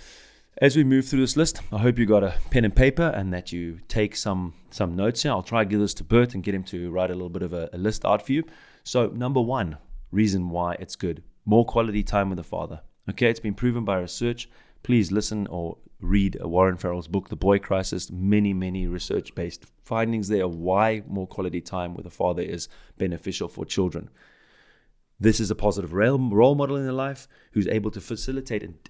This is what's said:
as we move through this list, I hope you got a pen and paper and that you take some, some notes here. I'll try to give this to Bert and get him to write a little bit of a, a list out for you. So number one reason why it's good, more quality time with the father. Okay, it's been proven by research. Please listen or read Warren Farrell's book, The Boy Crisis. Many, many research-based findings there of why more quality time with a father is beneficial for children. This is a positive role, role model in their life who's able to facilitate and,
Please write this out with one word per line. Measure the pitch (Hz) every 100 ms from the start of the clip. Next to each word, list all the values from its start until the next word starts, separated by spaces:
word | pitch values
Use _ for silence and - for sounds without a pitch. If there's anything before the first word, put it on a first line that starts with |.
| - - - _ _ -
as | 143 143
we |
move | 135 135 131
through | 131
this | 127 147
list, | 165 - -
I | 104
hope | 123 120
you | 107
got | 104
a | 98 - -
pen | 123
and | 107
paper | - 135 135 165
and | 101 95
that | 90 -
you | 87 85 82 -
take | 113 104
some, | - 107 92 90 - -
some | - 92
notes | 87 107 123
here. | 151
I'll | 101
try | - 117
to | 101
give | 104
this | 101
to | -
Bert | 82 117 120
and | 98
get | 95
him | 98
to | 92 90 87
write | 90 90
a |
little | 90 90
bit | 87
of | 87
a, | 87 82
a | 90
list | 101 -
out | - 107
for | -
you. | 135 - - - _
So | - 127 113
number | 117 127 135
one | 117 127 87 71 - - -
reason | 98 107 95 90
why | 87 87 -
it's | 90 -
good, | 90 78 - -
more | - 110
quality | 117 117 113 104
time | 101 104 98
with | 90
the |
father. | - 90 82 80 - _ -
Okay, | - 120
it's | 117
been | 107
proven | 95 123 120
by | 101 92
research. | 90 - 120 120 - - _ _
Please | - 120 92
listen | 101 - 107 98
or | 87 85 - - -
read | 87 101 95 -
Warren | 85 87 95 90
Farrell's | 90 87 82
book, | 95 -
The | 82
Boy | 95 101
Crisis. | - 95 95 92 -
Many, | 90 95 104 101
many | 92 92 92 87
research-based | 90 - 95 - - 87 - - _
findings | - 113 113 113 98
there | 104
of | 92 82
why | 90 95 110 110 104
more | 98 92
quality | - 92 87
time | - 92 87
with | 87 85
a |
father | - 90 85
is | 85 85 - - - -
beneficial | 95 85 98 90 87
for | -
children. | 80 - 90 82 - _ _ _ _ _ _ _ _ _ _ -
This | 107 110
is | 98
a | -
positive | 101 98 85
role, | 90 117 139
role | 127 101 127
model | 143 139 139
in |
their | 135
life | 131 135 135 - _ _
who's | 107 92
able | 110 107
to | 107
facilitate | - 113 - 135 131 107
and, | 90 82 -